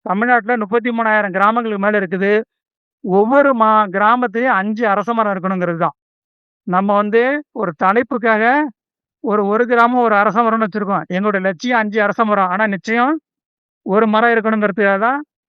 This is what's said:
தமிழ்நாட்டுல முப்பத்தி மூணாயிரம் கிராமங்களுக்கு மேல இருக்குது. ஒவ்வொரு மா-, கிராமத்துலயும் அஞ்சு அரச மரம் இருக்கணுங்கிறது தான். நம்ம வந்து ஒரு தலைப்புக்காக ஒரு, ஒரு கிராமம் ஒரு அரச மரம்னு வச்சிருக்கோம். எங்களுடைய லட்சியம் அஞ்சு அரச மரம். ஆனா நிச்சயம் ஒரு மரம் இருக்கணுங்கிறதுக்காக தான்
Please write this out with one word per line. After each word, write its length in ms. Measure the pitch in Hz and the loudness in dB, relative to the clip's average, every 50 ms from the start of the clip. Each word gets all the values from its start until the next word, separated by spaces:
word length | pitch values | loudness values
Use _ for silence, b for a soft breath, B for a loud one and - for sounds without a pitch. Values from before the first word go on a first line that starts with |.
தமிழ்நாட்டுல 560 | _ 214 180 202 226 247 247 233 196 214 247 | _ -4 -2 -2 2 2 2 2 2 0 -2
முப்பத்தி 320 | 233 214 185 214 240 220 247 | -2 -2 -2 -2 -2 -2 -2
மூணாயிரம் 420 | 233 226 226 220 214 214 208 196 | -4 -2 0 0 0 0 0 -2
கிராமங்களுக்கு 520 | 175 190 196 208 226 240 233 220 208 196 196 | -2 0 0 2 2 0 -4 -4 -4 -2 -2
மேல 160 | 208 214 208 | 0 0 0
இருக்குது. 420 | 190 170 190 185 190 202 208 214 220 _ _ _ _ _ _ _ _ _ _ _ - | -2 -2 -4 -2 0 0 0 0 -2 _ _ _ _ _ _ _ _ _ _ _ -6
ஒவ்வொரு 520 | 208 180 196 208 226 277 285 285 277 262 | 0 2 2 2 4 4 4 4 4 2
மா-, 300 | 226 220 214 214 214 214 196 | 2 2 4 4 2 2 0
கிராமத்துலயும் 640 | 175 196 208 214 240 247 247 233 190 226 247 262 233 190 | -2 0 2 2 2 2 0 -4 -2 -2 0 0 0 0
அஞ்சு 280 | 190 214 220 208 247 | -2 -4 -4 -2 0
அரச 260 | 208 196 202 190 220 233 | 0 0 0 -2 -2 -2
மரம் 200 | 226 220 208 196 | -2 0 -2 -2
இருக்கணுங்கிறது 440 | 185 165 190 190 185 175 175 170 | -2 -4 -4 -4 -2 -4 -4 -2
தான். 180 | 160 170 156 - _ _ _ _ _ _ _ _ _ _ _ _ _ _ | -2 -2 -4 -4 _ _ _ _ _ _ _ _ _ _ _ _ _ _
நம்ம 280 | - 175 185 196 202 202 | -2 -2 0 0 2 0
வந்து 480 | 202 208 208 202 233 240 262 285 302 294 _ | 0 0 2 2 2 2 2 -2 -4 -6 _
ஒரு 220 | _ 240 208 175 156 _ 202 | _ -6 -6 -6 -4 _ 0
தலைப்புக்காக 800 | 185 202 233 254 _ 240 233 208 226 220 214 220 240 269 294 302 269 - _ _ _ _ _ _ _ _ _ | 2 2 2 0 _ -6 -2 0 0 0 2 2 2 2 0 0 -2 -8 _ _ _ _ _ _ _ _ _
ஒரு, 260 | - 233 202 214 202 | -4 -2 -2 0 0
ஒரு 200 | 196 208 226 240 | 0 0 0 0
கிராமம் 360 | 226 247 233 233 233 247 254 | 2 2 2 2 2 2 2
ஒரு 140 | 240 226 208 | 2 2 2
அரச 260 | 202 208 220 180 226 | 2 2 2 0 0
மரம்னு 240 | 240 226 220 226 226 | 0 0 0 0 -2
வச்சிருக்கோம். 380 | 202 - 214 202 185 202 165 156 | -2 -4 -6 -4 -2 -4 -4 -4
எங்களுடைய 420 | _ 180 185 202 214 196 190 185 | _ -4 -2 -2 -2 -2 0 -2
லட்சியம் 320 | 196 190 151 - 247 254 226 | -2 -4 -4 -4 -2 0 0
அஞ்சு 220 | 214 214 202 220 | 0 0 -2 0
அரச 240 | 208 202 202 - 226 | 0 0 0 -2 0
மரம். 220 | 214 208 196 190 | 0 2 0 0
ஆனா 200 | 180 180 196 220 | 0 0 -2 -2
நிச்சயம் 520 | 208 196 180 _ 214 226 240 247 277 320 311 _ _ _ _ _ _ _ _ _ _ _ _ | -2 -2 -6 _ -4 -2 0 0 0 -2 -4 _ _ _ _ _ _ _ _ _ _ _ _
ஒரு 260 | _ - 190 214 226 | _ -2 0 2 2
மரம் 220 | 214 214 214 233 240 | 2 2 2 2 2
இருக்கணுங்கிறதுக்காக 680 | 233 226 202 220 220 214 208 202 185 226 202 196 196 196 | 2 2 0 0 -2 0 -2 -2 0 0 0 0 2 2
தான் 240 | 214 240 269 285 302 _ _ _ _ | 0 -2 -2 -4 -8 _ _ _ _